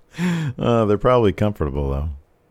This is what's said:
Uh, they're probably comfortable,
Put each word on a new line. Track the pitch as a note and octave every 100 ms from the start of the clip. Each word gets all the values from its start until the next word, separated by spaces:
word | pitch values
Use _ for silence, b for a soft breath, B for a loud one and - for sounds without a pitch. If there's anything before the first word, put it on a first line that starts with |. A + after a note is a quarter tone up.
| _ B F3 E3+ D3 -
Uh, | A#2+ A#2
they're | G#2 G#2
probably | B2+ B2+ G#2
comfortable, | F2 G#2 G#2 D2 C#2 C#2 C#2 D#2 C#2 _ _ _